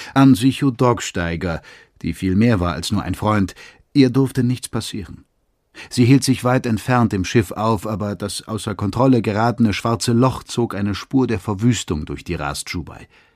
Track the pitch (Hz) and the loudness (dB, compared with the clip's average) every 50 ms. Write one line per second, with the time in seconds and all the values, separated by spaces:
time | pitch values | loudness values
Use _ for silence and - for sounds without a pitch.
0 | - - - 139 135 135 127 101 117 135 127 - 147 139 120 - 131 123 117 - | -12 -2 2 6 6 6 6 6 4 2 2 2 0 0 2 2 2 2 2 0
1 | - - - 95 85 85 85 82 92 87 80 78 - - - - - _ _ _ | -2 -6 -4 -4 -4 -2 -4 -4 -4 -4 -4 -6 -8 -14 -20 -20 -20 _ _ _
2 | - 82 82 - 95 92 92 101 113 123 113 90 87 87 78 73 85 - 107 98 | -6 -6 -6 -2 -2 0 2 4 4 4 4 2 0 0 -2 -4 -4 -4 -2 -2
3 | - 87 95 - 101 107 107 104 95 90 - - - - - _ _ _ - 147 | -2 -4 -6 -2 0 0 2 2 0 -2 -4 -12 -20 -20 -20 _ _ _ 4 4
4 | 131 127 113 135 135 127 - 135 120 123 127 120 - - - 113 104 - - 107 | 4 4 4 2 0 0 0 0 0 0 0 -2 -6 -8 -8 -8 -8 -8 -10 -10
5 | 87 - - - - _ _ _ _ _ _ _ _ _ - - - - - 127 | -12 -12 -16 -20 -20 _ _ _ _ _ _ _ _ _ -20 -20 -16 -6 0 2
6 | 127 113 139 135 - - 123 - - 123 127 131 - 120 113 98 - - 127 123 | 4 6 6 4 4 2 -2 0 0 0 0 0 0 -2 -4 -2 0 0 2 2
7 | 120 104 104 98 92 - - 120 104 - - - 107 113 113 - - 107 110 90 | 2 2 0 -2 -2 0 2 0 0 0 -2 -4 0 0 0 -2 -2 -6 -6 -4
8 | 104 101 101 - 104 98 - - - - 110 104 - 113 101 - 101 101 - 117 | -4 -6 -6 -6 -8 -8 -8 -10 -10 -8 -8 -6 -6 -6 -6 -4 -4 -4 0 2
9 | 127 135 127 117 98 113 101 107 113 117 110 - 117 107 95 - - 117 117 104 | 4 4 4 4 2 0 0 0 0 0 2 2 2 0 0 0 -2 -2 -2 0
10 | - - 117 117 123 131 - - - - - - 120 107 - 95 101 101 101 - | 0 0 2 4 2 2 0 -2 -10 -8 -4 -4 -4 -2 -2 -4 -4 -4 -4 -6
11 | - - - 131 127 117 113 107 - - 104 95 110 123 117 - - - 90 76 | -6 -2 0 0 0 0 -2 -4 -4 -4 -4 0 2 2 2 0 -2 -4 -6 -6
12 | 73 - 76 73 - - 87 76 73 71 73 - - - - 90 69 - - - | -6 -8 -10 -10 -8 -8 -6 -6 -6 -6 -8 -8 -10 -10 -10 -10 -10 -12 -16 -20
13 | - _ _ _ _ _ _ | -20 _ _ _ _ _ _